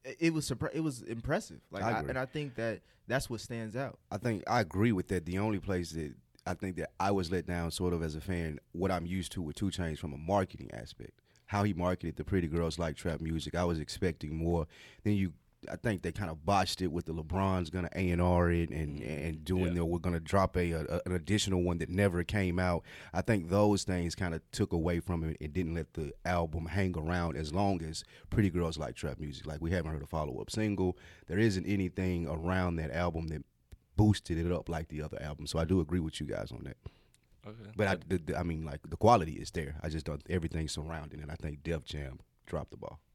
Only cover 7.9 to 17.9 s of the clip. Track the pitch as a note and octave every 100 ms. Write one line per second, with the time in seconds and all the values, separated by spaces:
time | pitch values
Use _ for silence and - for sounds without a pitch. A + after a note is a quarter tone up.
7.9 | F2 E2 D2+ F#2 E2+ E2 D2+ _ E2+ F#2+
8.9 | F2+ E2+ F#2+ E2+ - D#2 - G2 - E2
9.9 | D2+ D#2+ C#2 D#2+ G2+ F#2+ B1+ C2 A1+ A1+
10.9 | - G#1 _ _ _ _ G#2 G#2 E2+ F2+
11.9 | F2+ E2+ - D#2 F#2+ E2 E2 E2 D#2 E2
12.9 | C#2+ F2 D#2+ D#2+ E2 D2+ E2 F2 E2 D2
13.9 | - F#2 D#2 D2+ D#2+ E2 E2+ D2+ - -
14.9 | - G#2 G#2 F#2+ - _ _ - - A#2+
15.9 | G2 F2 E2 F#2 D#2 D#2 G2 F#2 - F#2
16.9 | D#2+ E2 E2 D#2 F#2 F#2+ F#2 E2 F#2 E2+